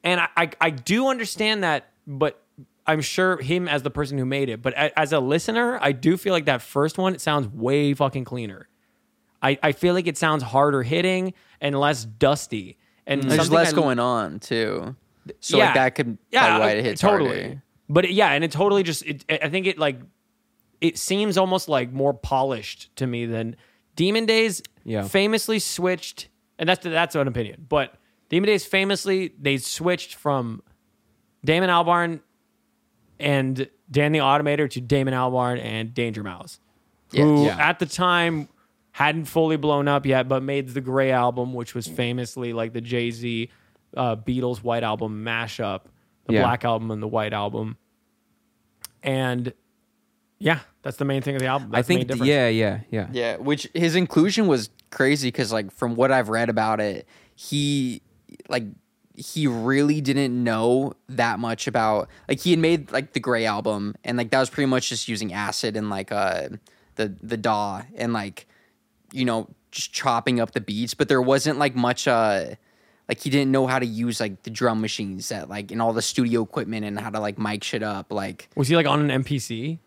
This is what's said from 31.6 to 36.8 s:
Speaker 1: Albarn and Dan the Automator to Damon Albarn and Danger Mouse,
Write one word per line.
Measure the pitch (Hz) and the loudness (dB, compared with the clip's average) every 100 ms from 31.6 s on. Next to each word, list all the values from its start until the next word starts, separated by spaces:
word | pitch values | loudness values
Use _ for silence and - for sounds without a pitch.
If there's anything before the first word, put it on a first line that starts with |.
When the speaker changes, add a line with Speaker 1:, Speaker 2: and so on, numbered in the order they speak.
| 185 | 4
Speaker 1:
Albarn | 175 170 175 170 160 _ _ _ _ _ _ _ _ _ _ | 4 4 2 2 -4 _ _ _ _ _ _ _ _ _ _
and | 147 139 131 131 131 _ _ | 0 2 0 -2 -6 _ _
Dan | 135 147 | 0 2
the | 156 | 4
Automator | 135 143 147 147 147 | 4 4 2 0 0
to | - | -2
Damon | 123 139 135 | 0 2 2
Albarn | 131 127 127 123 123 | 0 0 0 0 -2
and | 117 110 113 | -4 -6 -6
Danger | 123 117 110 | -4 -4 -4
Mouse, | 101 90 - - _ _ | -10 -12 -16 -20 _ _